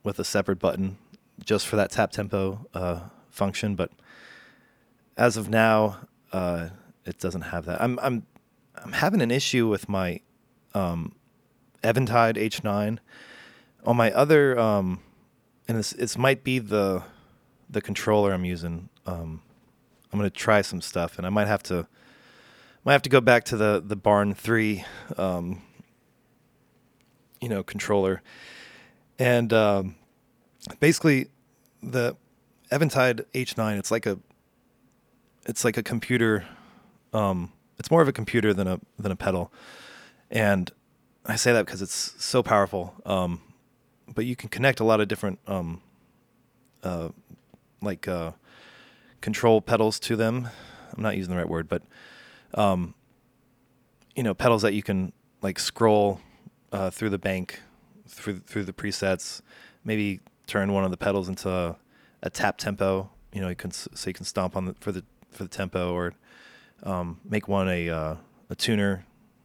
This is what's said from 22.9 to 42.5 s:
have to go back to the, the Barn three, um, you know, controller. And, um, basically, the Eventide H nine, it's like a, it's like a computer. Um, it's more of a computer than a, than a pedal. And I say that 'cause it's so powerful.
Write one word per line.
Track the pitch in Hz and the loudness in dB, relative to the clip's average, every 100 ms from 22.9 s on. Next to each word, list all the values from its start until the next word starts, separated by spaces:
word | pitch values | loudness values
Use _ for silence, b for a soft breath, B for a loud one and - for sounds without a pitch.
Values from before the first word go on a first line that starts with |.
have | 139 | 2
to | 127 | 6
go | 131 | 6
back | 120 120 - | 8 6 4
to | 110 | 2
the, | 107 101 | 2 2
the | 98 101 | 0 0
Barn | 104 101 101 | 4 6 4
three, | 95 113 113 107 95 B B B - | -2 0 2 2 -2 B B B -4
um, | 95 90 87 92 b b - _ _ _ _ _ _ _ _ _ _ _ _ _ _ _ | -2 -2 -4 -8 b b -20 _ _ _ _ _ _ _ _ _ _ _ _ _ _ _
you | 120 | -6
know, | 101 | -4
controller. | - 101 - 101 95 92 B B B B B B B B B - | -6 -8 0 2 2 0 B B B B B B B B B -2
And, | 127 120 113 | 2 4 4
um, | 113 104 98 92 85 _ _ _ _ _ _ - - | 4 6 4 0 -8 _ _ _ _ _ _ -20 0
basically, | 151 160 160 131 - _ _ _ _ _ | 2 4 4 2 0 _ _ _ _ _
the | 127 123 120 - _ _ _ _ _ | -6 -2 -2 -4 _ _ _ _ _
Eventide | 143 156 139 127 117 - | 0 2 4 2 2 -4
H | 131 123 - | -6 -4 -2
nine, | 110 104 | -2 -2
it's | - | 0
like | 113 107 | 0 0
a, | 92 - _ _ _ _ _ _ _ _ _ _ _ - | -4 -8 _ _ _ _ _ _ _ _ _ _ _ -10
it's | 110 | -2
like | 117 113 | 0 0
a | |
computer. | 107 117 - 123 113 104 87 B B B B B _ | -2 -6 0 2 4 2 -2 B B B B B _
Um, | 110 98 92 87 - _ - | 0 0 0 -4 -12 _ -16
it's | - | 2
more | 165 | 4
of | 139 | 4
a | |
computer | 120 104 117 107 | 2 -2 2 2
than | 98 92 | 2 0
a, | 92 - - | -4 -8 -10
than | 101 | -6
a | 92 | -2
pedal. | 98 92 87 B B B B B B B B | -2 -2 -4 B B B B B B B B
And | 113 104 98 90 - _ _ _ _ | 0 2 2 -2 -10 _ _ _ _
I | - 117 | -6 0
say | 123 | 4
that | 117 98 | 4 2
'cause | 92 | -6
it's | 95 - - - | -8 -8 -8 -8
so | - 127 | 0 0
powerful. | - | 4